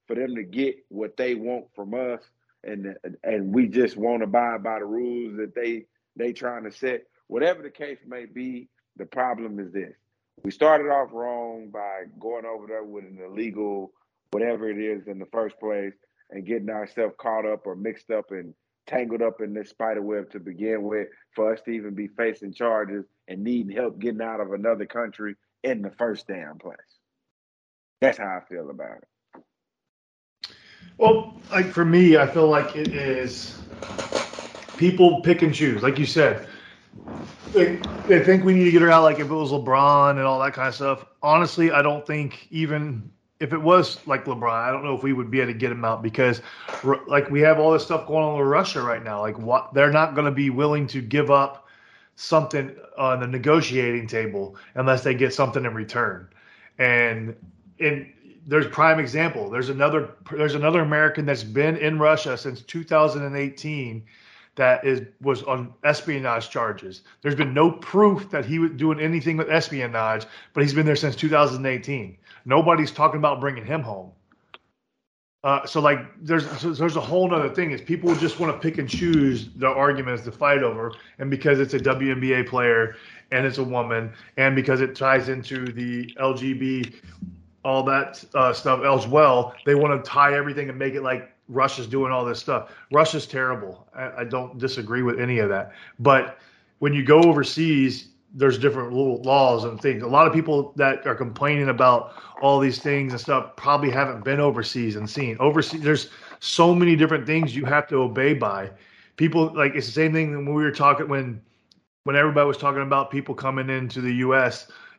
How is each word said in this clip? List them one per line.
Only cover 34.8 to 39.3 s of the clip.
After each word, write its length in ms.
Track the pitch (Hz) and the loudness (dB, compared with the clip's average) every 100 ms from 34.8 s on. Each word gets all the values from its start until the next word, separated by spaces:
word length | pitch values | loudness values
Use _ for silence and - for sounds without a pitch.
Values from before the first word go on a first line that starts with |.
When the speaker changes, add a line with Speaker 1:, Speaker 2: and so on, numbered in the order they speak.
| 175 185 180 151 | 2 8 8 8
Speaker 2:
pick 200 | 170 175 | 2 4
and 140 | 160 143 | 4 2
choose. 260 | 147 107 | 0 2
Like 160 | 127 139 | 0 0
you 80 | 139 | 0
said, 420 | 165 139 107 - - - - _ - - - - - - | 4 2 2 -8 -18 -20 -20 _ -20 -18 -16 -16 -18 0
they, 240 | 202 - - - - - | 2 4 2 -8 -8 4
they 160 | 175 | 6
think 200 | 165 190 | 6 6
we 100 | 190 | 6
need 120 | 185 180 | 6 6
to 60 | |
get 120 | 165 | 8
her 80 | 170 | 8
out, 100 | 165 | 8
like, 160 | 160 147 | 8 4
if 80 | |
it 60 | 143 | -2